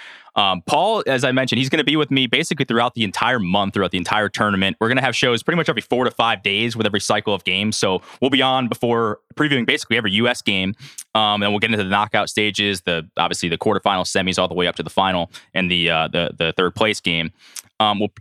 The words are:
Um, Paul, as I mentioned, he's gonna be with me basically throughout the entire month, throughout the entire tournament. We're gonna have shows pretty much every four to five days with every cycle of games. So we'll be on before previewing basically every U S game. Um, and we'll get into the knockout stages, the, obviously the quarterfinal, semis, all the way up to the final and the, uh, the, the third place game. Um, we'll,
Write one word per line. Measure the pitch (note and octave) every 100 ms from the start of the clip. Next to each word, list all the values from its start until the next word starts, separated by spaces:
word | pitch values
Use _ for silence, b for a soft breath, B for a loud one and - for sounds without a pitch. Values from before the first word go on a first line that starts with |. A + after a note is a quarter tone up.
| B B B -
Um, | G2+ F2+ -
Paul, | D3 F#3+ A3 -
as | C3
I | C3
mentioned, | C3 C3 A#2
he's | C3
gonna | D#3+
be | C#3+ D3+
with | D3
me | C3+ B2+
basically | B2+ E3 D#3 C3+
throughout | A#2 A#2+
the | A#2
entire | G#2+ - A2+ B2+
month, | F2+ G2 G2
throughout | G#2+ F#2
the | F#2+
entire | F2+ G#2+ G2+
tournament. | - G#2 F#2+ F#2+ -
We're | A2+
gonna | C3
have | B2+ A#2
shows | C3 A#2
pretty | - E3+
much | D#3
every | A#2
four | - B2
to | B2
five | - A#2 A2
days | G2 G2+ A#2 A2+
with |
every | G#2+ G2+
cycle | - G#2+ G#2
of | G2
games. | - F#2 G#2 G#2
So | G#2 F#2 B B
we'll | C3
be | C3
on | C3 C3 B2
before | - A#2+ A#2 A2+ G#2+ _
previewing | - D3+ C#3
basically | A#2 D3 - A2+
every | A2
U | G2+ A#2+
S | B2
game. | - G2 F#2+ G2+ B B B
Um, | A2 G#2+ G#2
and | G2+
we'll | G#2
get | A2+
into | A2
the | F#2+
knockout | G2+ G#2+ A2 G2
stages, | - G#2+ G2 G2+ F#2+
the, | - E2+ D#2+ -
obviously | E2+ F2 F2
the | E2
quarterfinal, | G#2+ G2 G2+ F#2+
semis, | F2+ G2 F#2 F2
all | F#2
the |
way | F2 F2+
up | -
to |
the | D#2+
final | - F#2+ F#2 E2+ B B
and | F#2 F#2
the, | F2+ E2
uh, | E2 D#2+
the, | F2 E2 -
the | E2
third | D#2+ F2+
place | - A2 G#2
game. | - E2 D#2+ - B B B -
Um, | G#2+ G#2
we'll, | G#2 -